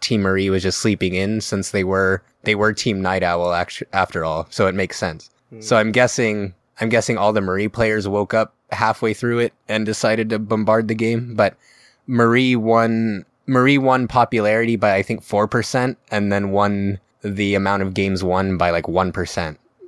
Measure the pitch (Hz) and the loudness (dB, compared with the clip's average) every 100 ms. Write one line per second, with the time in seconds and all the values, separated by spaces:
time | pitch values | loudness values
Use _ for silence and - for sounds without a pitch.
0 | - 113 98 95 98 95 95 - 113 101 | -2 0 2 0 0 0 0 -2 0 0
1 | 92 90 98 110 - 101 95 104 92 95 | 0 -2 -2 -4 -4 -4 -4 -2 0 0
2 | 95 95 - _ - 104 107 104 - 98 | 2 0 -4 _ -2 0 0 0 -2 -2
3 | 95 95 90 87 87 85 87 - - 95 | -2 0 0 0 0 -2 -4 -8 -6 -2
4 | 90 90 80 80 80 - 98 92 92 - | -2 -2 -4 -4 -6 -2 0 0 -4 -4
5 | 92 78 - _ _ 113 110 120 110 110 | -6 -6 -16 _ _ -18 0 2 2 2
6 | 123 - 117 104 101 - _ - 113 117 | 2 2 -2 -2 -6 -10 _ -6 0 0
7 | - 113 104 107 95 92 104 - 113 107 | 0 0 2 2 0 0 -2 0 0 0
8 | 98 101 101 110 110 _ _ - 110 110 | 0 -2 0 0 0 _ _ -2 0 0
9 | 113 107 120 120 120 - - 110 107 110 | -2 -2 -2 0 -2 -4 -6 -4 -2 -2
10 | 113 110 110 110 107 110 107 110 110 113 | 0 0 -2 -4 -2 -2 2 2 0 -2
11 | 113 113 120 110 101 - _ _ _ _ | -2 -2 -4 0 0 0 _ _ _ _
12 | - 120 117 120 131 123 110 113 113 113 | -4 2 4 4 4 2 4 4 4 2
13 | 113 101 - _ - 131 127 143 131 127 | -2 -4 -10 _ 0 2 4 4 4 2
14 | 123 127 117 113 104 110 117 113 107 98 | 2 2 2 2 2 2 2 2 2 2
15 | 98 110 - 101 107 123 110 131 127 - | 0 -6 -2 0 0 0 -2 -2 -2 -4
16 | _ 107 101 101 101 98 101 101 98 98 | _ -2 0 0 0 0 0 0 -2 -4
17 | - _ 104 98 101 98 98 98 95 92 | -10 _ -8 -2 0 2 2 2 0 0
18 | 98 95 90 90 95 92 87 85 80 87 | 0 0 0 0 0 0 0 0 -2 0
19 | 92 87 87 - 82 76 _ _ | 0 -2 -6 -4 -6 -8 _ _